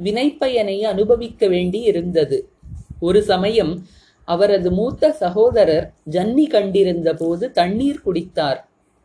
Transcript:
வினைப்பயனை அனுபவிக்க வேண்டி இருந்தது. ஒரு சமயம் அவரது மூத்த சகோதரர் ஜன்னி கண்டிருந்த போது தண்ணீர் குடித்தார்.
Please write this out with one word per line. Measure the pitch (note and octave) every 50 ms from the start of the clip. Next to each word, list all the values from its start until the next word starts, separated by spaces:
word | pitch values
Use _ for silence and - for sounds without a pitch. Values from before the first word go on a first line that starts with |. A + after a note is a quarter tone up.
| F3
வினைப்பயனை | G3+ G#3 A#3+ C4+ D4 - - C#4+ C4 B3 A#3 G#3 G3 G3 G3
அனுபவிக்க | G#3+ A3 F#3+ F#3+ G#3+ G#3+ A#3+ A3+ A#3+ A3+ - - A3
வேண்டி | F#3+ F3+ F3+ F3+ F3+ F#3 A3
இருந்தது. | A#3+ G#3+ - E3+ E3+ F3 F3 E3 D3 B2+ C3+ C3 - - _ _ - - - - - - - -
ஒரு | E3 F3 F#3+ G#3 G#3
சமயம் | G#3 F#3+ F3+ F#3 G#3 A3+ A3 F3 D3+ F3+ F3 - - - - _ _ _ _ -
அவரது | - F3 F3 G3+ G3+ G3+ F#3+ F3 F3+
மூத்த | F3+ F#3+ A3+ C4 D4 - D#4 D#4
சகோதரர் | D4+ - G3 F3 F3+ G#3+ A3 B3 B3 A3 F#3+ D#3+ D3+ E3 - - - _ -
ஜன்னி | D#3 D#3 F3+ F#3 A3 B3 C#4+ D4+
கண்டிருந்த | - - G#3 G3 G3 F3+ G3 G3 F#3 E3+ E3+ D#3+ D#3+ D#3
போது | D#3+ E3 E3 E3+ F3 A#3 B3+
தண்ணீர் | - F#3 F3 F3+ G3+ A3+ C4+ C#4+ C#4+ - -
குடித்தார். | G#3 F3 D#3+ D3 - - F3 D#3 C#3 C3 - - _ _ _ _ _ _ _